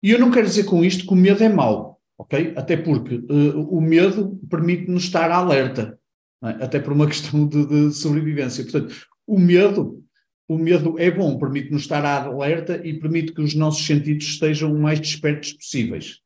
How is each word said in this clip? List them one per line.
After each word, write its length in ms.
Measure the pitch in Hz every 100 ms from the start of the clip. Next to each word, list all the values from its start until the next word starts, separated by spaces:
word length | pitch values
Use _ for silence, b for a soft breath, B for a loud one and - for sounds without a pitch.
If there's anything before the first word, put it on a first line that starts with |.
E 80 | 196
eu 80 | 240
não 100 | 247
quero 160 | 240 208
dizer 200 | 185 202
com 180 | 175
isto 220 | 175 185 -
que 80 |
o 20 | 185
medo 280 | 185 202
é 60 | 220
mau, 500 | 190 131 - - - _ _
ok? 360 | - 143 165 -
Até 200 | 120 156
porque, 400 | 170 131 - 120
eh, 400 | 120 147 147 147
o 240 | 151 180
medo 580 | 156 165 190 190 196 - -
permite-nos 560 | 165 165 175 - 180 -
estar 260 | 170 165
alerta, 680 | 175 180 139 127 - 107 - _ _ _ _
não 80 | 113
é? 140 | 113
Até 160 | 127 143
por 120 | 147
uma 160 | 143 151
<laughs> 0 |
questão 400 | 151 - 147 147
de, 180 | 147 147
de 280 | 147 151
sobrevivência. 680 | 147 143 147 156 143 131 -
Portanto, 300 | 113 147 117 B B _ -
o 140 | 202
medo, 640 | 175 175 202 202 143 - _ _ _ _ _
o 100 | 160
medo 420 | 160 175 151 165
é 100 | 170
bom, 280 | 170 175 127
permite-nos 440 | 139 139 139 147
estar 220 | - 147 147
alerta 800 | 143 135 131 139 165 160 170 165
e 140 | 151
permite 340 | 156 165 160
que 80 | -
os 140 | 147 151
nossos 300 | 156 151 -
sentidos 420 | 147 151 147 -
estejam 460 | - 156 151 156
o 60 | 151
mais 200 | 151 156
despertos 540 | 151 - 151 147 -
possíveis. 680 | - - 135 113 78 - -